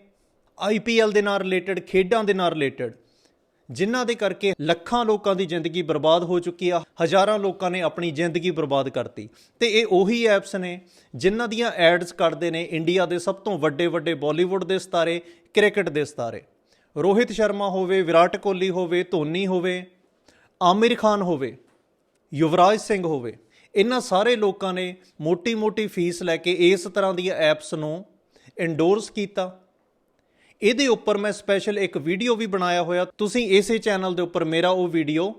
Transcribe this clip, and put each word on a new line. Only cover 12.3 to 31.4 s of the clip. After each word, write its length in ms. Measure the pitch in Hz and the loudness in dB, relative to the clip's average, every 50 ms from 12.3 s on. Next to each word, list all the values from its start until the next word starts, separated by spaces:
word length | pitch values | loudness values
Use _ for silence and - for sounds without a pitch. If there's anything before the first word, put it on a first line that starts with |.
| 160 147 175 170 | 0 -2 -4 -4
ਨੇ 120 | 160 165 | -4 -4
ਇੰਡੀਆ 440 | 175 - 175 156 160 165 175 190 180 | -6 -4 -4 -2 0 2 2 2 0
ਦੇ 120 | 160 175 175 | 0 -2 -2
ਸਭ 160 | 170 202 185 | -2 -4 -6
ਤੋਂ 240 | 190 - 220 196 156 | -4 -6 -6 -4 0
ਵੱਡੇ 280 | 143 156 143 139 175 | 0 -2 0 0 -2
ਵੱਡੇ 280 | 170 156 170 151 165 165 | 0 -2 -2 -2 -2 -4
ਬਾਲੀਵੁੱਡ 500 | 139 143 147 151 160 180 180 190 196 185 | -2 -2 -2 0 0 0 0 0 -2 -2
ਦੇ 140 | 165 185 185 | -2 -4 -4
ਸਿਤਾਰੇ, 420 | 185 - - 170 165 170 170 175 170 - - _ _ _ - | -4 -2 0 0 0 0 -2 -4 -8 -12 -20 _ _ _ 2
ਕ੍ਰਿਕਟ 340 | 214 208 208 202 208 185 170 | 4 4 4 4 2 -2 0
ਦੇ 160 | 143 151 147 | -2 -2 -4
ਸਿਤਾਰੇ, 380 | 135 - - 120 113 110 - - _ _ _ _ _ _ _ _ _ _ | -4 -6 -8 -8 -8 -8 -12 -14 _ _ _ _ _ _ _ _ _ _
ਰੋਹਿਤ 360 | 151 151 190 196 220 240 240 | 0 0 2 4 4 2 0
ਸ਼ਰਮਾ 360 | 208 220 214 202 202 202 202 196 | 0 0 0 0 0 -2 -4 -2
ਹੋਵੇ, 340 | 185 190 190 175 190 190 | -2 -2 -2 0 0 0
ਵਿਰਾਟ 340 | 185 160 165 165 175 180 - | 2 4 6 6 6 6 2
ਕੋਹਲੀ 340 | 196 - 208 190 180 185 190 | -2 -2 -2 -2 0 -2 -2
ਹੋਵੇ, 320 | 170 180 185 170 175 175 | -2 -2 -2 0 0 -2
ਧੋਨੀ 440 | 180 180 - 170 151 151 160 185 196 | 0 0 -2 -2 -2 -2 -2 -2 -2
ਹੋਵੇ, 400 | 185 185 180 170 185 180 180 180 185 _ _ _ _ _ _ _ _ _ _ _ _ _ _ | -2 -2 0 0 -2 -4 -4 -8 -12 _ _ _ _ _ _ _ _ _ _ _ _ _ _
ਆਮਿਰ 340 | 185 175 185 208 226 240 240 | 4 4 6 6 4 2 2
ਖਾਨ 260 | 226 - 214 208 202 | 2 2 2 2 2
ਹੋਵੇ, 340 | 190 180 170 135 135 117 - - _ _ _ _ _ _ _ _ _ _ _ _ _ _ - | 0 0 -2 -2 -2 -6 -8 -12 _ _ _ _ _ _ _ _ _ _ _ _ _ _ -2
ਯੁਵਰਾਜ 460 | 139 160 156 185 202 175 190 220 208 | 0 2 2 6 6 6 6 4 2
ਸਿੰਘ 260 | - - 220 190 175 | 0 -2 -2 -2 -2
ਹੋਵੇ, 300 | 165 156 135 120 113 107 - _ _ _ _ _ _ - | -2 -4 -4 -6 -8 -12 -14 _ _ _ _ _ _ 0
ਇਹਨਾਂ 260 | 202 196 240 254 247 | 0 2 2 0 -2
ਸਾਰੇ 360 | - - 190 185 214 240 247 | -2 0 0 2 2 2 0
ਲੋਕਾਂ 380 | 220 208 196 185 196 196 185 180 | 2 0 -2 -2 -2 -4 -6 -4
ਨੇ 220 | 185 185 180 180 - _ _ _ - | -4 -6 -8 -10 -12 _ _ _ -6
ਮੋਟੀ-ਮੋਟੀ 640 | 151 156 180 175 - 233 226 220 214 214 196 226 214 | -2 -2 -2 -2 -2 -2 -2 -2 -2 -2 -2 -2 -4
ਫੀਸ 360 | 196 - 190 170 175 175 - | -4 -4 -4 -2 -2 -4 -4
ਲੈ 140 | 185 170 165 | -2 -2 -2
ਕੇ 160 | 160 - 175 | -2 0 -2
ਇਸ 300 | 180 165 175 175 190 185 | 0 4 4 4 4 4
ਤਰ੍ਹਾਂ 320 | - 202 - 208 196 190 190 | 0 -4 -2 0 0 0 -2
ਦੀਆਂ 200 | 175 180 185 170 | -2 -4 -4 -2
ਐਪਸ 400 | 147 160 151 156 151 - - - | 2 2 2 2 0 -2 -8 -8
ਨੂੰ 300 | 160 151 151 156 175 202 - _ _ _ _ _ _ _ - _ - | -6 -6 -6 -8 -8 -10 -16 _ _ _ _ _ _ _ -18 _ -4
ਐਂਡੋਰਸ 520 | 180 165 160 147 160 170 202 220 214 - | -4 -2 0 2 2 2 2 2 -2 -4
ਕੀਤਾ। 500 | - 220 202 190 - 202 185 185 180 - _ _ _ _ _ _ _ _ _ _ _ _ _ _ _ _ _ _ _ _ | -6 -6 -6 -4 -4 -6 -6 -6 -8 -14 _ _ _ _ _ _ _ _ _ _ _ _ _ _ _ _ _ _ _ _
ਇਹਦੇ 240 | - 202 247 233 285 | 2 2 4 4 2
ਉੱਪਰ 300 | 262 220 175 - 214 208 | 2 2 2 2 0 0
ਮੈਂ 160 | 202 202 208 | 0 0 -4
ਸਪੈਸ਼ਲ 460 | 196 202 | -4 -4